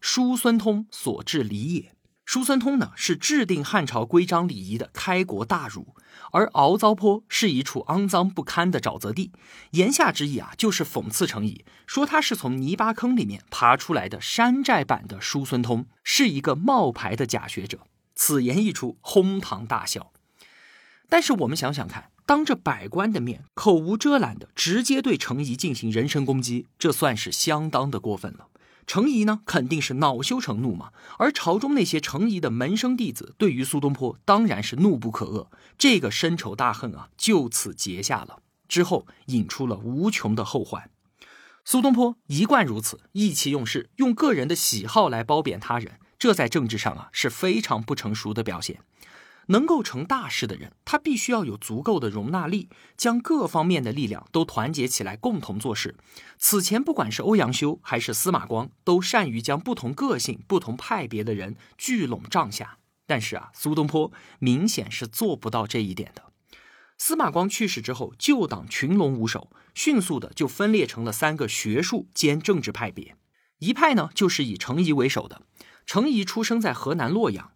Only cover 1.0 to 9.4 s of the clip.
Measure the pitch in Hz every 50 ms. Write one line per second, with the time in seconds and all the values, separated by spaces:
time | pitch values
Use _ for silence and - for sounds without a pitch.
1 | - 131 107 - - - - 156 120 104 104 101 113 156 175 160 - - _ _
2 | _ _ _ _ _ - - 254 262 - 269 262 233 269 277 262 - - - -
3 | - - 175 - - - 302 294 226 175 185 151 143 - - 202 151 127 123 117
4 | 120 117 - 170 170 175 180 170 175 175 120 98 92 95 107 117 120 - - -
5 | - - 180 180 190 185 - 98 117 - 180 170 143 113 104 - - - - _
6 | _ _ - - - - - 175 214 214 - - 139 147 185 214 233 214 214 -
7 | 202 208 202 220 - - - - 233 196 139 127 139 - - 131 - - 156 190
8 | 202 196 196 175 180 190 185 - 143 - - 175 170 185 175 135 - - - -
9 | - 101 113 165 190 - - -